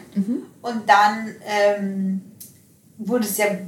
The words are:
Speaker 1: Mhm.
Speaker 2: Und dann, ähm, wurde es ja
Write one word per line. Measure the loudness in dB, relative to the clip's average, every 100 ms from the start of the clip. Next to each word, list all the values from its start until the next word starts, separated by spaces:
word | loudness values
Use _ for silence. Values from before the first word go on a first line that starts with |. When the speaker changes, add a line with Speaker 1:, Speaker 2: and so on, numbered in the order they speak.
| -6 -4
Speaker 1:
Mhm. | -2 -4 -8 -12
Speaker 2:
Und | -8 -4 4
dann, | 6 6 0 -8 -12 -4
ähm, | 2 2 2 -4 -2 -2 -4 -8 -20 -20 -20 _ _ _ -12
wurde | -4 -2 0
es | 0
ja | -2 -2